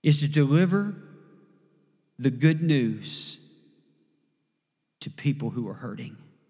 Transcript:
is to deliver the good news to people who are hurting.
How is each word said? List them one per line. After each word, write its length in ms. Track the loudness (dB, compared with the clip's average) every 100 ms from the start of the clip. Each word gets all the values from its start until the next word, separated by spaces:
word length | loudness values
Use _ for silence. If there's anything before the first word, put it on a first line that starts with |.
is 160 | 4 2
to 80 | 2
deliver 640 | 2 4 4 4 2 -2 -8 -18 -20 -20 -20 _ _ _ _ _ _ _ -4
the 100 | -2
good 320 | 2 2 2
news 760 | 2 2 0 -4 -10 -10 -10 -14 -20 _ _ _ _ _ _ _ _ _ _ _ _ _ _ _
to 100 | -16
people 400 | -4 -2 -2 -6
who 180 | -6 -8
are 60 |
hurting. 420 | -10 -12 -12 -14 -16 -20 _